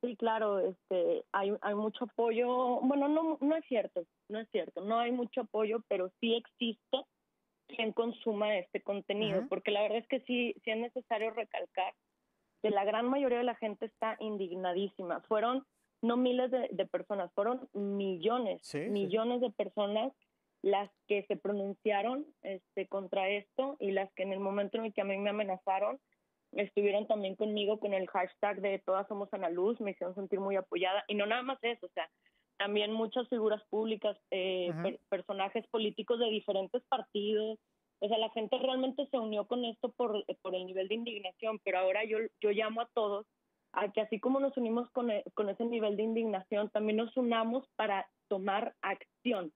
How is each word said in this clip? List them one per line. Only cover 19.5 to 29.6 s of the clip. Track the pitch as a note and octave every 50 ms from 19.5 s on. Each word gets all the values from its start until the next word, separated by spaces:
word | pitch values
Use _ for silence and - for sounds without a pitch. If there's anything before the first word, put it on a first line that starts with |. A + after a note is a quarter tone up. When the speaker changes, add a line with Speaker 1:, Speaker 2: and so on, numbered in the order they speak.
Speaker 1:
personas | G#3 - G#3 F#3+ _ - G#3 G3+ G#3 G#3+ A#3 C4+ - _ _ _ _ _ _ _ _ _ -
las | F#3+ G3+ G3 G3+ G3 _ _ _
que | - G#3 G3+ F#3+
se | _ G3+
pronunciaron, | - _ F#3+ G#3 G3+ G3 G3+ G3 _ _ A3 G#3 G3+ G3+ A#3 B3+ C#4 D4+ - _ _
este, | _ F#3+ G3 F#3 _ _ _ G3+ F#3+
contra | F#3+ - G3 G3 F3+ - G3 F#3+ F#3+
esto | G3+ G3+ G3+ _ _ - C4 C#4 C#4+ -
y | - G3
las | G3 F#3+ G3 F#3+ _
que | - F#3+
en | G3 F#3+
el | F#3+
momento | G3 G3 G3 G3+ G3+ G3 -
en | A#3 A3+
el | A3+ G#3
que | -
a | G3
mí | G3 G3
me | F#3+ G3+ G#3
amenazaron, | G#3+ G#3 G#3+ G3 F#3 F#3 _ G3 F#3+ F#3+ G3+ G#3+ B3+ C#4 _ _ _ _ _ _ _ _ _ _
estuvieron | - F3+ G3+ G3 _ G#3 G3+ G3+ G3 G#3 G#3+
también | G#3+ A3+ G#3 G3+ F#3+ F#3+
conmigo | - A3 G#3+ G#3 G#3+ G#3 G3 A3 G#3+
con | G#3+ G3+ G3
el | F#3+ F#3
hashtag | - - G3 F3+ F#3 - _ - G3+ G#3 F#3+
de | F#3+ G3+ G3 F#3+
"Todas | _ - F#3+ F#3+ G3+
Somos | - A3 G3+ G3+ G3 -
Ana | F#3+ F#3+ E3
Luz", | E3+ F3